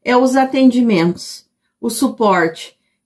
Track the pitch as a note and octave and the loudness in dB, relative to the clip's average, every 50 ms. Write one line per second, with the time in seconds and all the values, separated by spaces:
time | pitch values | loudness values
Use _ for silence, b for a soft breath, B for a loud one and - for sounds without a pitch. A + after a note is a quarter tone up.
0 | _ - B3 B3+ C4 B3+ B3+ C4+ C4 C4 - C4 C4 B3+ A#3 B3 A#3+ A3+ G#3 E3+ | _ 0 2 2 2 2 2 0 0 0 0 2 2 4 4 2 0 2 2 2
1 | E3 F3 F3 - - - - - _ _ _ _ _ _ _ _ - A#3 A3+ - | 2 0 -2 -4 -12 -16 -18 -18 _ _ _ _ _ _ _ _ -8 -8 -4 -4
2 | C#4+ A#3 - - A3+ G3+ G3 F3+ E3 E3 E3 - - - _ _ _ _ _ _ | -4 -4 -2 -2 0 0 2 2 0 -2 -4 -10 -18 -20 _ _ _ _ _ _
3 | _ | _